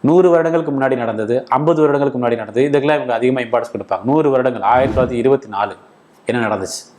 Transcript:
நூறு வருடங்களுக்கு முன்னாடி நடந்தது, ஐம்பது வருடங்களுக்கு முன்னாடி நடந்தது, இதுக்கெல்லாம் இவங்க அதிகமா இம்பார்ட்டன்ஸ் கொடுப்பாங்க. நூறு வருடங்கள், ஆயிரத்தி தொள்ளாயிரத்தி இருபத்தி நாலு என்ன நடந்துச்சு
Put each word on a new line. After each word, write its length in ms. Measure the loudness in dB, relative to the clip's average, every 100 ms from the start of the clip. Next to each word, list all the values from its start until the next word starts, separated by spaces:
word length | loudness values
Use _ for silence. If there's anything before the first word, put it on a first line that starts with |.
| 4
நூறு 200 | 4 6
வருடங்களுக்கு 400 | 4 2 0 -2 -2
முன்னாடி 200 | 0 0
நடந்தது, 340 | -2 -4 -2 -4 -2 0
ஐம்பது 220 | 2 2
வருடங்களுக்கு 360 | 2 2 0 -2
முன்னாடி 180 | -2 -2
நடந்தது, 220 | -4 -2 0
இதுக்கெல்லாம் 300 | 0 0 -2
இவங்க 140 | -2 -2
அதிகமா 240 | 0 -2 -2
இம்பார்ட்டன்ஸ் 280 | -4 -4 -10
கொடுப்பாங்க. 280 | -6 -6 0
நூறு 180 | 0 2
வருடங்கள், 300 | 2 0 -2 0
ஆயிரத்தி 240 | 2 2 0
தொள்ளாயிரத்தி 240 | -2 0
இருபத்தி 260 | 2 0 -2 -6
நாலு 180 | -6 -6 -20 _ _ _ -6
என்ன 100 | -2 -2
நடந்துச்சு 360 | -4 -6 -10 -14